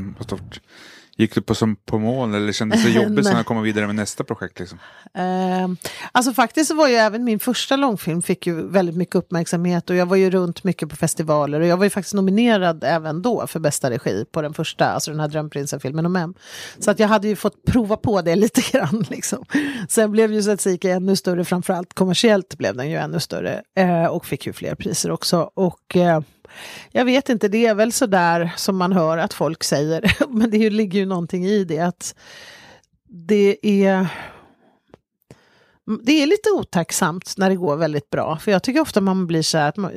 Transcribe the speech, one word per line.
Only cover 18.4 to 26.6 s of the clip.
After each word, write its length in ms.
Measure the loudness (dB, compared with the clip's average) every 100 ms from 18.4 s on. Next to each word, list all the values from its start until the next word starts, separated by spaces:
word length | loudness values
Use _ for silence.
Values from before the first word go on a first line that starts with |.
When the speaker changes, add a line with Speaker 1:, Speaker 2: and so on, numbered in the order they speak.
| 2 2 0
Speaker 2:
grann, 320 | 0 0 -2 -4
liksom. 340 | -8 -8 -8 -4 -2 -2 -6 -2
Sen 240 | 0 2
blev 200 | 4 2
ju 100 | 2
Tsatsiki 480 | 0 0 0 0 0
ännu 260 | 0 2 0
större, 280 | 0 -2
framförallt 500 | 0 -2 -2 -4 -4
kommersiellt 640 | -2 0 4 4 4 0 -4
blev 180 | -4 -2
den 140 | -4
ju 60 | -4
ännu 240 | -4 -4
större, 420 | -4 -6 -6 -6 -4 0
eh, 300 | 2 4 2
och 200 | -2 -6
fick 200 | -8 -8
ju 60 |
fler 220 | -8 -8
priser 360 | -6 -4 -4 -2
också. 400 | -4 0 0 0
Och, 420 | -2 -2 -2 -2 2
eh, 240 | 4 2 -2 _ -20 -20